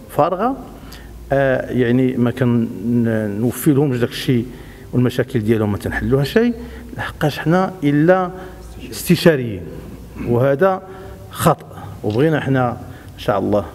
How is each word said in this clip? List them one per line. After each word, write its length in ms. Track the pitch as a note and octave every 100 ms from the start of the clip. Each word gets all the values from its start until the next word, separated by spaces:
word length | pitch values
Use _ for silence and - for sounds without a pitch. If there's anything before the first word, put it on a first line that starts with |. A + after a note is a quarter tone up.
| -
فارغة، 460 | - D#3 F#3 A#3+ C4+ - - - - - - -
آه، 380 | C#3 C3+ B2+ -
يعني 460 | B2 A#2+ B2+ B2+ B2+
ما 140 | A#2+
كنوفي 1400 | A#2 B2 A#2+ A2+ F#2 A2+ A#2+ A2+ A2 G#2+ G2+ A#2+ - D#3+
لهمش 260 | C#3 D3 B2
داك 120 | A#2
الشيء 360 | - - B2 - - - - -
والمشاكل 480 | C3 B2 - - A#2+
ديالهم 320 | G#2+ A2+ G#2+
ما 60 | G2+
تنحلوها 460 | G2+ - G#2+ C3+
شيء، 300 | C#3 A3+ A#3+ A#3 - - - -
لحقاش 420 | - - D3+ -
حنا 340 | D#3 F3+ F#3 F#3
إلا 460 | C#3+ D3 E3 F#3 F3+ F#3 - - - - -
استشاريين، 720 | G#2+ - E3+ F3 D3 A#2+ F#2 E2+ - - - - - -
وهذا 560 | A#2+ C#3 C#3 F#3+ F#3+ - - - - -
خطأ. 360 | - E3 - - - - -
وبغينا 360 | G#2+ G#2+ D#3+ D3
حنا 300 | C#3 C3 B2 A2 - - -
إن 40 | -
شاء 200 | - G2+
الله 260 | G2+ G#2 -